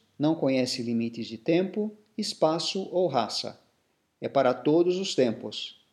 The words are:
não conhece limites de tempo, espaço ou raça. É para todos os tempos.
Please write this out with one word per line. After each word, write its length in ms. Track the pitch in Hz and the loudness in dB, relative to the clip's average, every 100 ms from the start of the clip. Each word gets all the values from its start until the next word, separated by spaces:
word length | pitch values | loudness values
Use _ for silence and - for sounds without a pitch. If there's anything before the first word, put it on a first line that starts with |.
| _ - | _ -2
não 160 | 151 160 | 0 2
conhece 480 | 135 131 123 - | 2 2 0 -2
limites 420 | 117 117 117 113 107 | -2 -2 -2 -6 -10
de 140 | 113 | -4
tempo, 520 | - 170 190 214 214 - _ - | 2 2 2 -2 -4 -8 _ -8
espaço 720 | 202 - 156 165 - 196 190 | -8 0 2 2 -2 -4 -2
ou 160 | 175 175 | 0 2
raça. 520 | 131 104 - 107 - _ _ _ _ _ _ | 2 0 -4 -8 -12 _ _ _ _ _ _
É 80 | 120 | -2
para 240 | 139 127 | 2 2
todos 460 | 127 147 160 175 180 | 2 2 4 4 0
os 160 | 190 - | -2 2
tempos. 680 | 123 113 107 - - - _ | 2 0 -8 -10 -12 -16 _